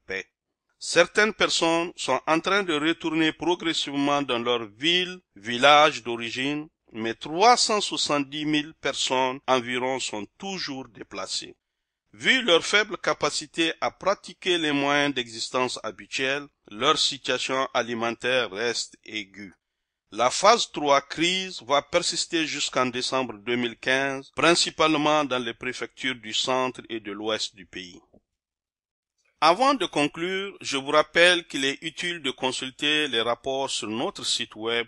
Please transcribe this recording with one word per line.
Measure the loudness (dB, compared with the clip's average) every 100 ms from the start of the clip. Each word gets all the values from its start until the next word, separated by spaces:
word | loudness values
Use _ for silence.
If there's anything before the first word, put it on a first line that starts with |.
| -8
paix. | -8 -8 _ _ _ _ _
Certaines | -2 2 2 4 2
personnes | 2 0 2 2 0 -2 -6
sont | -2 -2 0
en | 0
train | 2 0
de | 0
retourner | -2 0 -2 -2 0 0
progressivement | 0 -2 -2 -2 -4 -2 0 0 0
dans | 0 -2
leurs | 0 -2 -4
villes, | -4 0 0 0 -8 _ -16
villages | -6 4 8 8 6 2
d'origine, | -6 -6 -6 -4 -4 -4 -8 _ _
mais | -6 -6
trois | -6 -6 4 6 6
cent | 4 0
soixante-dix | -2 -4 -2 -2 -2 -4 -2
mille | -2 -2 -6
personnes | -6 -2 0 2 0 -2 0
environ | 0 0 -2 -2 -4
sont | -6 -8 -10 -10
toujours | -10 -8 -8 -10 -12
déplacées. | -16 -14 -10 -6 -6 -8 -14 _ _ _ _ _
Vu | -4 0 2
leur | 4 2
faible | 4 0 0 -2
capacité | -2 0 -2 -2 -6 -2 -2 -2
à | -4
pratiquer | -4 -2 -2 -4 -8 -2 0
les | 2
moyens | 0 2 2 2
d'existence | 0 -4 -6 -4 -2 -2 -4
habituels, | -10 -12 -8 -4 -2 -2 -6 _ -18
leur | -2 2 2
situation | 0 -2 -2 -2 0 -2 0
alimentaire | 0 -2 -2 -4 -2 0 0 0
reste | -2 -4 -4 -6 -12
aiguë. | -12 -12 -10 -14 -18 -18 _ _ _ _ _
La | 0 0
phase | 4 4 4 2
trois | -2 2 2
crise | 2 -2 0 0 -4 -10
va | -2 0
persister | 2 0 0 -4 -2 -2 -2
jusqu'en | -4 -4 0 -2
décembre | -2 -2 -2 -2
deux | -6 -4 -2
mille | -2 -4
quinze, | -2 0 0 -4 -10 0
principalement | 4 4 2 2 2 4 4 2 2
dans | -2
les | -4
préfectures | -6 -8 -8 -10 -6 -6 -6
du | -6
centre | -4 0 0 0 -4 -10
et | -10
de | -8
l'ouest | -6 -2 -2 -4 -10
du | -16
pays. | -14 -14 -16 _ _ _ _ _ _ _ _ _ _ _ _ _ 2
Avant | 4 6 4
de | 2 0
conclure, | 0 0 -2 -6 -4 -6 -10
je | -4 -4
vous | 2
rappelle | 4 4 6 6 6 0
qu'il | -4 -2
est | -2
utile | -6 -6 -6 -4
de | -6
consulter | -4 -4 -4 -6 -4 0 0 0
les | 0
rapports | 0 -2 -2 -4 -2
sur | -4 -4
notre | -4 -4 -6 -4
site | -4 -4 -8
web | -4 -2